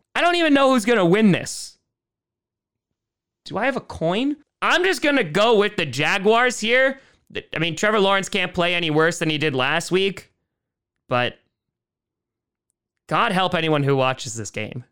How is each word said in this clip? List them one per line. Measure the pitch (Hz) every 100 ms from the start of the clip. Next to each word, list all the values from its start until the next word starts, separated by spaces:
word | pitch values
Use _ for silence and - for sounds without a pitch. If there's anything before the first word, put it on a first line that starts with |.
| _
I | -
don't | 339 349
even | 320
know | 277 269
who's | 262
gonna | 202 233
win | 175 196 220
this. | 139 - - - _ _ _ _ _ _ _ _ _ _ _ _ _ _ _ _ _
Do | - 185
I |
have | 254 254
a |
coin? | - - 160 196 269 285 _ -
I'm | 202 302
just | 381 320
gonna | 294 277
go | 175 160 220 220
with | 202 202
the | 156
Jaguars | 123 151 196 190 226 247 -
here. | 220 247 269 269 _ _ _
Th-, | - -
I | -
mean, | 170 156
Trevor | 214 220
Lawrence | 190 196 185
can't | 202 180
play | 180 170
any | 175 170
worse | 151 165 170
than | 160
he | 151
did | 156
last | 131 131 160 -
week, | 180 196 190 - _ _ _ _ _ _ _ -
but | 123 123 - _ _ _ _ _ _ _ _ _ _ _ _ _ _ _ _ -
God | 160 226
help | 185 185
anyone | 180 160 151
who | 139 139
watches | 131 131 120
this | 107 104
game. | - 107 120 -